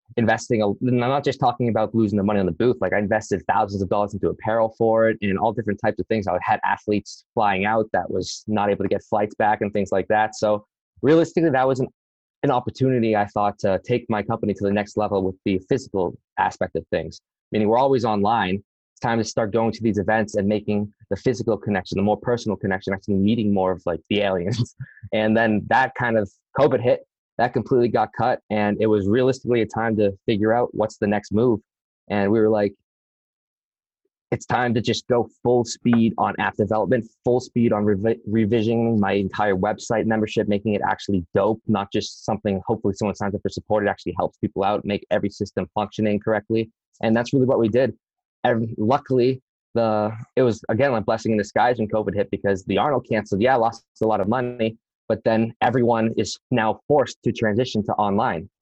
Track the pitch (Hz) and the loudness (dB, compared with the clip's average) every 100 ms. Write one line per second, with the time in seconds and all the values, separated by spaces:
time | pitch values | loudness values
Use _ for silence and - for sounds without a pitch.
0 | _ - 110 113 - 117 104 95 123 123 | _ -2 2 2 0 0 0 0 0 0
1 | 123 139 139 127 127 120 120 110 104 113 | 0 0 -2 0 0 0 0 0 0 2
2 | 110 104 98 104 92 80 117 120 92 101 | 2 2 0 2 0 0 0 0 0 0
3 | 101 107 - 98 - 104 107 98 95 104 | 0 0 0 -4 -2 -2 0 -2 -2 0
4 | 104 98 90 82 - 113 110 - 113 113 | -2 -2 -4 -2 -2 0 0 0 2 4
5 | 113 110 101 95 110 107 107 101 110 104 | 2 2 -2 0 0 -2 -4 -2 -2 -2
6 | - 113 95 87 - 107 - 98 - 104 | -2 -2 0 -2 0 -2 -2 -4 -2 -4
7 | - - _ - 104 95 101 113 110 95 | -4 -16 _ -2 0 0 0 0 0 -2
8 | 87 98 90 - - 107 104 101 98 98 | -4 -4 -6 -8 -4 -2 0 0 0 -4
9 | - 107 104 - 110 107 104 104 98 98 | -2 -2 -2 0 0 0 -2 -2 -2 -2
10 | 90 107 110 - 107 104 - _ _ - | 0 2 0 0 0 0 -4 _ _ -4
11 | 127 160 165 - 165 131 131 127 131 _ | 4 4 4 2 2 2 2 0 -4 _
12 | _ _ _ _ 143 123 - - 131 127 | _ _ _ _ 0 0 -2 -2 0 2
13 | 113 107 101 - 104 101 104 92 - 123 | 2 0 0 0 -2 -2 -2 -2 0 -4
14 | 120 107 101 113 107 95 101 104 101 - | -2 -4 -2 -4 -4 -2 0 0 -2 -2
15 | 104 98 95 92 - 92 - 135 - 98 | -2 0 -2 -4 -2 -2 0 -4 -2 -4
16 | 87 - _ - 98 - 95 82 82 90 | -4 -6 _ -2 -2 -2 -6 -6 -4 -6
17 | 82 - _ _ - 107 104 113 139 135 | -6 -14 _ _ -6 -2 2 2 2 2
18 | 113 107 101 117 92 98 - _ _ _ | 0 0 0 0 0 -2 -6 _ _ _
19 | 127 117 110 - 110 113 113 107 113 104 | -2 0 -2 -2 -2 0 0 0 -2 0
20 | 95 110 104 - 98 107 104 104 104 - | 2 0 0 0 0 0 0 -2 -4 -10
21 | - 98 - 113 113 104 - 98 - - | -8 -4 -2 0 0 -2 0 -2 -2 0
22 | 101 104 - 120 113 98 104 95 - 98 | 0 0 0 -2 -2 -4 -2 -2 -2 -6
23 | - 95 101 117 104 101 92 87 - 82 | -2 0 2 2 2 2 0 -2 -4 -6
24 | - 101 101 95 87 104 117 - - - | -2 0 0 0 -2 -2 -4 -6 -20 -18
25 | 101 110 107 110 113 104 107 117 131 - | -6 -2 2 4 2 0 2 2 2 0
26 | 120 113 101 _ _ - 143 123 120 135 | 0 0 -2 _ _ 0 2 2 2 0
27 | - _ _ - 117 127 107 131 117 117 | -2 _ _ -2 -2 0 0 2 2 2
28 | 110 - 117 123 - 107 104 104 110 107 | -2 0 -2 -2 -2 0 0 2 2 2
29 | 95 117 127 131 - 120 107 - 113 107 | 2 2 2 0 0 0 0 -2 -2 2
30 | 101 98 - 110 107 117 123 104 107 - | 0 0 -2 0 2 2 0 -2 -4 -2
31 | 104 104 - 104 123 107 _ _ _ _ | -2 -2 0 0 2 2 _ _ _ _
32 | - 104 101 113 107 107 101 - _ _ | -6 -2 2 4 4 2 0 -4 _ _
33 | _ _ _ _ _ _ _ _ _ _ | _ _ _ _ _ _ _ _ _ _
34 | _ _ - 110 - 117 123 117 107 110 | _ _ -8 -8 -2 -2 0 0 0 -2
35 | - 120 110 _ 120 123 117 - 123 117 | 0 0 0 _ 0 2 0 -2 2 4
36 | 113 - 104 - 101 - 104 107 92 123 | 4 2 -2 0 -4 0 -2 0 0 0
37 | 110 _ - 120 127 - 117 107 104 101 | -2 _ 0 0 0 0 2 2 0 0
38 | 110 117 - 110 107 117 107 117 117 113 | 0 -2 -2 0 2 2 2 0 0 2
39 | 98 98 95 - 104 92 104 110 - 113 | 2 0 -2 -2 0 0 0 -2 -2 -2
40 | 110 110 107 - 104 101 110 101 - 98 | 0 0 0 -2 0 0 0 -2 -2 -4
41 | - 98 85 104 98 110 - 104 101 107 | -2 -4 0 0 0 -2 -2 -2 -2 -4
42 | - - - 107 107 98 - 110 104 98 | -6 -10 -6 -4 -2 -4 -2 -4 -2 -2
43 | 107 92 101 95 - - - 107 101 92 | -4 -4 -4 -4 -6 -8 -2 0 0 -2
44 | - 87 90 - 104 - 98 104 - 104 | -6 -4 -4 -4 -6 -2 -2 -2 -2 -6
45 | - 104 101 - 101 - 92 - 101 - | -2 -2 -2 -6 -8 -6 -6 -4 -6 -2
46 | 107 104 107 107 104 113 113 _ _ - | 0 0 0 -2 0 -2 -4 _ _ -4
47 | 110 113 120 139 127 120 113 117 131 - | 0 0 2 2 2 2 2 2 0 -2
48 | _ _ _ _ 123 117 117 107 107 139 | _ _ _ _ 0 0 -2 -2 0 0
49 | - 131 123 131 _ _ _ 117 113 107 | 0 2 2 0 _ _ _ -2 0 2
50 | 107 110 117 - 127 104 - 110 139 117 | -2 -4 -6 0 2 0 -2 0 0 0
51 | 101 113 - 110 101 - 120 120 107 110 | -2 -2 0 0 0 0 2 2 -2 -2
52 | 98 92 98 95 101 98 92 98 131 135 | -2 -2 -2 -2 -2 -2 -2 -2 0 -2
53 | - 110 104 98 117 131 113 - _ - | -2 -4 -2 0 2 2 0 -2 _ -4
54 | 110 107 98 123 123 123 113 110 _ _ | 0 0 0 -2 -2 -4 -4 -6 _ _
55 | - 139 - 110 113 - 123 120 117 113 | -6 -2 0 2 0 0 0 2 2 2
56 | 113 113 104 - - 123 110 101 - 147 | 0 -2 -4 -6 -4 0 0 -2 0 2
57 | 120 - 127 - 110 104 127 110 101 - | 2 -2 -6 -2 0 0 0 -2 -2 -2
58 | 104 98 123 87 98 _ | 0 0 0 -2 -8 _